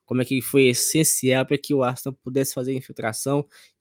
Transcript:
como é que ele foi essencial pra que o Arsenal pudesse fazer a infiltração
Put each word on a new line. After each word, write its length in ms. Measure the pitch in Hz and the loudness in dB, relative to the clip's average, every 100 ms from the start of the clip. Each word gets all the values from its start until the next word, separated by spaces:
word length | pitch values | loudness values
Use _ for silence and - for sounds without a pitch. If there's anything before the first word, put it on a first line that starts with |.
| - | -6
como 160 | 127 | -4
é 40 | 123 | -2
que 100 | 131 | -4
ele 60 | |
foi 260 | - 139 131 | 0 4 4
essencial 800 | 123 - 156 156 - 127 131 131 | 4 0 2 2 2 2 2 2
pra 120 | 143 | -2
que 160 | - | 0
o 100 | 143 | 0
Arsenal 340 | 123 127 139 127 | 0 -2 -10 -10
pudesse 300 | 127 135 135 | -4 -2 -2
fazer 180 | - 127 | -4 -4
a 40 | 131 | -6
infiltração 680 | - - 113 110 139 143 147 - - _ | -8 -8 -6 -4 -2 -2 -4 -12 -20 _